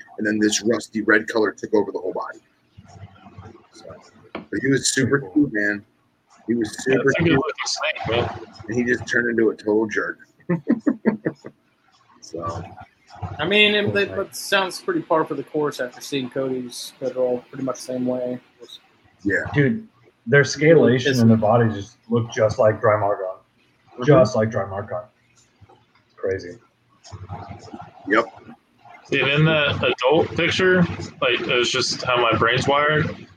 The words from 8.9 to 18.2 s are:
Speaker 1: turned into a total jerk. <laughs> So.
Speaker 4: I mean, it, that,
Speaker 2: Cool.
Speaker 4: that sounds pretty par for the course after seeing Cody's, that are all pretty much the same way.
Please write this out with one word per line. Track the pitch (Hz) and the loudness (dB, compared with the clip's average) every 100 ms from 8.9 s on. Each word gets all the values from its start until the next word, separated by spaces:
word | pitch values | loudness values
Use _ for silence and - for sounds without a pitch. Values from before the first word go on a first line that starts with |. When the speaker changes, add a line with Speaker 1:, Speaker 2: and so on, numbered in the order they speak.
| 123 - | -2 -2
Speaker 1:
turned | 120 120 | -2 0
into | 113 110 | 2 2
a | - | 2
total | 107 104 113 | 0 0 0
jerk. | 107 - - - _ - | -2 -6 -8 -18 _ -4
<laughs> | 175 - 233 - 220 220 214 - - - - _ _ _ _ _ _ | -4 0 0 0 -2 -2 -2 -4 -10 -14 -20 _ _ _ _ _ _
So. | - 82 85 - - - - _ _ - - - | -16 -12 -10 -10 -12 -18 -20 _ _ -16 -12 -6
Speaker 4:
I | 160 | 0
mean, | 208 208 208 | 4 4 2
it, | 208 | 0
that, | 196 196 | -2 -2
Speaker 2:
Cool. | 190 | -4
Speaker 4:
that | 190 - | -8 -10
sounds | - 196 185 175 | -2 0 0 -4
pretty | - 175 | -4 -4
par | - 160 160 | 0 0 0
for | |
the | 143 | -6
course | 135 156 147 139 | -6 -4 -4 -4
after | 123 - | -8 -10
seeing | - 143 123 | -8 -6 -6
Cody's, | 139 135 127 123 - - - | -6 -4 -6 -8 -12 -16 -10
that | 131 - | -6 -2
are | |
all | 127 123 - | -2 -2 -6
pretty | 139 131 | -8 -6
much | 123 | -6
the | |
same | - 127 127 | -8 -4 -2
way. | 127 | -2